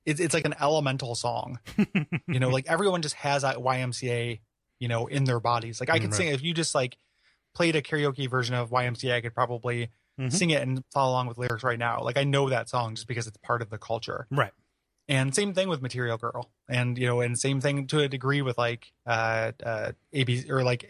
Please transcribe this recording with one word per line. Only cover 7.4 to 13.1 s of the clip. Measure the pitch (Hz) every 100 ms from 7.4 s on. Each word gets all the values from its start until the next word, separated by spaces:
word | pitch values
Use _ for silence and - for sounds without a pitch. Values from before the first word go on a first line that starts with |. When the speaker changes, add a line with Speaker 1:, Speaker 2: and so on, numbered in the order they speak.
| _
Speaker 1:
played | - 170 156
a |
karaoke | 131 151 147 131 135
version | 127 120 123
of | 117
Y | 127 123
M | 117
C | 131
A, | 120
I |
could | 117
probably | 113 123 120 123 120 117 _ _ -
Speaker 2:
Mm-hmm. | 131
Speaker 1:
sing | 156 175
it | 147
and | 131 131 -
follow | 143 131
along | 127 123
with | 117
lyrics | 123 113
right | 127 117
now. | 117 117
Like, | 120 127
I |
know | 143 139 139
that | 123 113
song | 127 117 110
just |
because | -